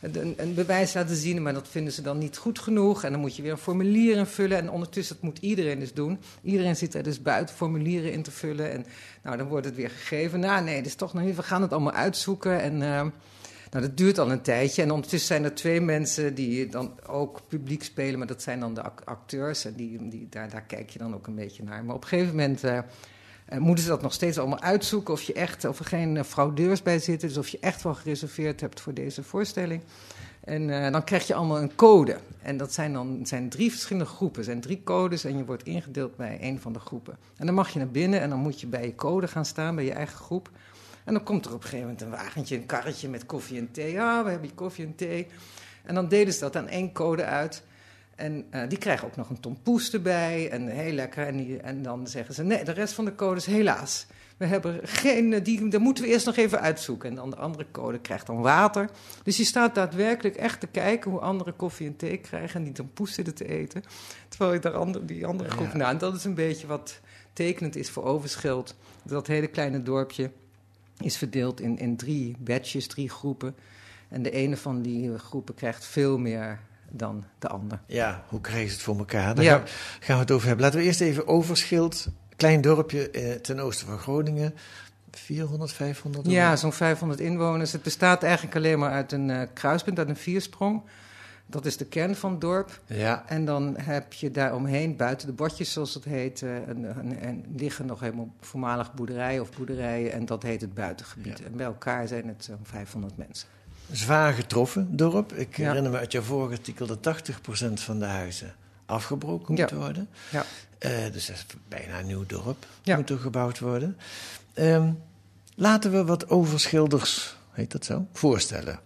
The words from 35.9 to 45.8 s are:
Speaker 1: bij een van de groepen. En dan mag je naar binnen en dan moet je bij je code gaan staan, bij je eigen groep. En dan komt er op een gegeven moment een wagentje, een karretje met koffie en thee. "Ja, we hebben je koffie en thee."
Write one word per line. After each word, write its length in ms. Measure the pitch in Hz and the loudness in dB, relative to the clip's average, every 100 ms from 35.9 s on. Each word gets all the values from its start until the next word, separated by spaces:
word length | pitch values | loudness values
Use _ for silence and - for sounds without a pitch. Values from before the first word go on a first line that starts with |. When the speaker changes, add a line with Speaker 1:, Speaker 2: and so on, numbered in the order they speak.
| 135 131 - | -6 -6 -6
Speaker 1:
bij 220 | 120 107 | -8 -6
een 200 | 127 135 | -6 -6
van 120 | 127 | -6
de 60 | 113 | -10
groepen. 360 | - 131 - - - - | -8 -12 -12 -18 -20 -6
En 100 | 156 | 0
dan 80 | |
mag 160 | 185 190 | 2 2
je 60 | 156 | 0
naar 100 | 131 | -2
binnen 300 | 123 180 196 | 2 4 4
en 100 | 147 | 2
dan 80 | 135 | 0
moet 220 | 147 139 | -2 -4
je 60 | 127 | -6
bij 180 | 120 | -4
je 100 | 120 | -4
code 340 | 117 143 180 180 | -4 0 0 0
gaan 160 | 165 | -2
staan, 300 | 151 - 160 | -4 -2 -2
bij 100 | 165 | 0
je 80 | 135 | -2
eigen 240 | - 147 - | -2 -6 -10
groep. 320 | - 180 - - - - - - | -6 -6 -6 -20 -20 -20 -20 -18
En 100 | - | -2
dan 80 | 214 | -2
komt 220 | 208 202 | 0 -2
er 60 | 123 | -2
op 40 | 117 | -10
een 60 | |
gegeven 220 | - 135 | -8 -8
moment 180 | 120 117 | -8 -8
een 80 | 113 | -10
wagentje, 460 | 113 - - 131 127 | -8 -8 -6 -4 -6
een 100 | 113 | -2
karretje 420 | 135 131 147 139 | -4 -4 -8 -8
met 180 | 123 117 | -10 -8
koffie 320 | 147 - 127 | -10 -8 -8
en 120 | 117 | -8
thee. 220 | 117 151 | -6 -6
"Ja, 320 | 175 233 233 | -2 0 2
we 60 | 214 | 0
hebben 180 | 175 151 | -2 -6
je 60 | |
koffie 300 | - 180 180 | -8 -10 -8
en 100 | 160 | -10
thee." 320 | 160 175 170 175 - - - - - | -6 -4 -4 -6 -12 -20 -20 -20 -20